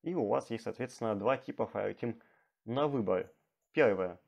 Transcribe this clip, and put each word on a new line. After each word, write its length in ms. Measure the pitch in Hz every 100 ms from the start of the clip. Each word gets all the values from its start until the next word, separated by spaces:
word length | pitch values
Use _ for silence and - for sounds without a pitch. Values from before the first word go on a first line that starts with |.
И 120 | 165 180
у 100 | 107
вас 220 | 135 -
есть, 140 | 113
соответственно, 520 | - 101 123 - 113 107
два 220 | 107 131
типа 320 | - - 107
Fire 240 | 104 101 104
Team 240 | 120 113 _ _ _ _ -
на 220 | 123 147
выбор. 440 | 139 98 92 - _ _ _ _
Первое. 480 | - 131 95 92 87